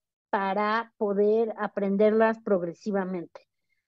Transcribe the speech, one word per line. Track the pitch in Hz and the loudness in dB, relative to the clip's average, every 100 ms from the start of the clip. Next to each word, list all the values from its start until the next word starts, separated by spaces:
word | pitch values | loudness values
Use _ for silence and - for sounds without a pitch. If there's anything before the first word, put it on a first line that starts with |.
| _ _ _ | _ _ _
para | 208 196 196 208 220 226 _ | -4 -2 -2 0 -2 -4 _
poder | 208 196 208 220 220 214 | -2 2 2 2 0 -4
aprenderlas | 208 - 196 196 214 220 220 226 | -6 -4 -2 2 4 4 2 0
progresivamente, | - 190 170 165 214 196 185 185 - - _ _ _ _ | -2 -2 -2 -8 -4 -4 -4 -6 -10 -18 _ _ _ _